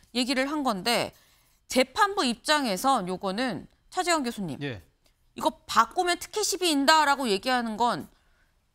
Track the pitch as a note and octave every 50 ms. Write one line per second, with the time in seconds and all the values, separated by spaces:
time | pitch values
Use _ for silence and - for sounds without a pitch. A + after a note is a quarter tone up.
0 | _ _ - A#3 B3+ A3+ C#4 B3 C4 C#4 D4+ D#4 C#4+ C4 A3 F#3 F3 A#3 A#3+ G3+
1 | C#3 F#2+ - _ _ _ _ _ _ _ _ _ _ - - B3+ B3+ C4 - -
2 | A4 G4 G4 G4+ E4+ B3+ A3+ - - - D4+ D4 C#4 A#3+ F#3+ F#3 - C4+ C4+ B3
3 | F#3+ F3 F#3 F3+ - G3 F#3 G#3 C4 C4 G3+ B2+ - - _ _ _ _ - F4+
4 | F4+ E4+ E4+ D#4+ C4+ A#3+ A3+ - G3 E3 C3 - C#3+ C#3+ A#2+ F#2+ - _ _ _
5 | _ _ _ _ _ _ _ - - D4 - - _ - - G#3+ - - - F4+
6 | F4+ F4+ F4 E4+ - - - A4 G#4 - - E4+ F4+ F4 D4+ C#4 C#4 C4+ D#4+ D#4+
7 | D4+ C#4+ C#4 B3+ C#4 A#3 G3 F#3+ - C4 B3+ B3 A#3 A3+ A3 G3 A#3 A#3+ G#3 D3+
8 | A2+ - _ _ _ _ _ _ _ _ _ _ _ _ _